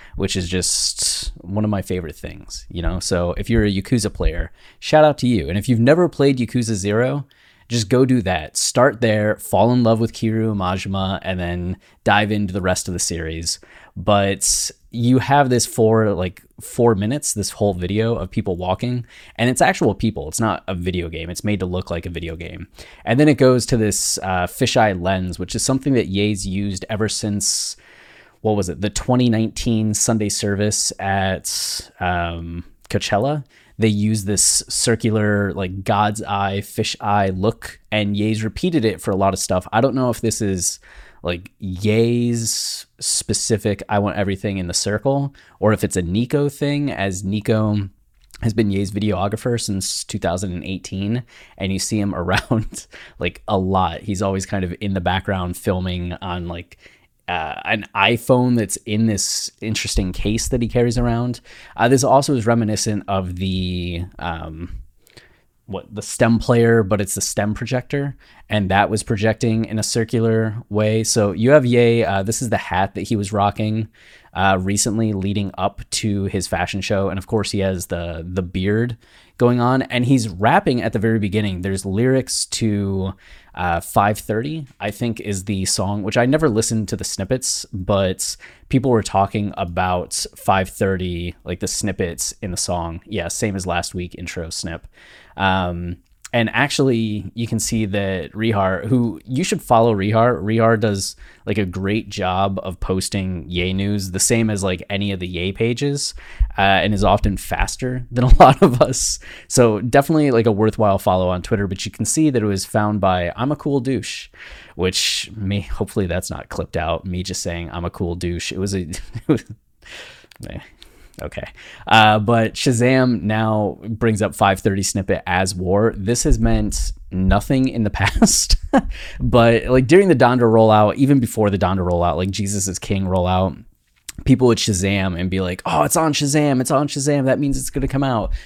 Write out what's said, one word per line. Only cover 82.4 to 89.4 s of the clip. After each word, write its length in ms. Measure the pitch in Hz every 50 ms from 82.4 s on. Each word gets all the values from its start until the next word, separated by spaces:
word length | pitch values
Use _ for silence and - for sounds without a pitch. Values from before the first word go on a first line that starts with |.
| -
to, 680 | - - - 117 110 104 101 101 98 98 95 95 95 95 - _ - - - - - -
uh, 260 | - 90 90 85 85
five 380 | - - - 117 101 104 107 -
thirty, 480 | - - 107 110 123 143 156 160 143 127 _ -
I 120 | - 104
think 280 | 101 - 123 120 110 -
is 260 | - 104 101 95 92
the 200 | 98 104 95 95
song, 380 | - - - 98 95 101 107 98
which 120 | 104 - 123
I 100 | 120 127
never 200 | 139 156 160 147
listened 400 | 104 110 110 - 117 110 107 -
to 60 | -
the 80 | 95 -
snippets, 600 | - - - 98 92 - 82 - - - - - - -
but 640 | 95 90 90 104 98 98 92 92 - - - - - - - - _ _ -
people 220 | - 135 117 135
were 120 | 123 110 101
talking 480 | - - 98 98 98 - 110